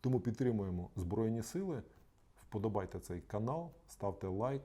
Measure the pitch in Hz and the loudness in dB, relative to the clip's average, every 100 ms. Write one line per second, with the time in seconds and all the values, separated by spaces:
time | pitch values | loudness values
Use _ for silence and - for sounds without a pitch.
0 | 131 127 - 110 127 110 98 90 87 - | 4 4 2 2 4 4 2 -2 -4 -4
1 | 87 104 110 113 110 175 196 143 - - | 0 2 2 2 -2 -4 -2 -4 -6 -18
2 | - - - - - 107 107 101 95 90 | -20 -20 -20 -20 -8 -2 2 2 -2 -6
3 | - 87 - 104 110 156 170 - - - | -6 -8 -4 -2 0 -2 -4 -12 -20 -4
4 | 101 95 95 95 120 139 | -4 -2 -2 0 0 -2